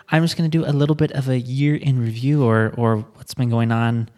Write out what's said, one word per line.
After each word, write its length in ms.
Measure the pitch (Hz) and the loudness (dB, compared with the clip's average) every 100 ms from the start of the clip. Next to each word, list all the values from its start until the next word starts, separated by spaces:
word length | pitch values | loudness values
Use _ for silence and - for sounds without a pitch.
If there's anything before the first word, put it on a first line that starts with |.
| - | -2
I'm 160 | 156 | 0
just 120 | 165 - | 0 0
gonna 120 | 165 | 0
do 180 | 165 151 | 0 0
a 60 | |
little 240 | 143 147 151 | 2 2 2
bit 160 | 151 | 0
of 160 | 139 131 | -2 -2
a 100 | 127 | -2
year 380 | 123 135 143 151 | -2 -2 0 0
in 240 | 143 127 | 0 0
review 420 | 113 117 131 147 | -2 -2 0 2
or, 320 | 120 110 110 - | 4 2 2 0
or 220 | 113 107 - | 0 0 -4
what's 200 | - - | -14 -12
been 140 | - 123 | -4 0
going 220 | 117 117 | 0 0
on, 400 | 117 117 117 110 | 0 0 -2 -6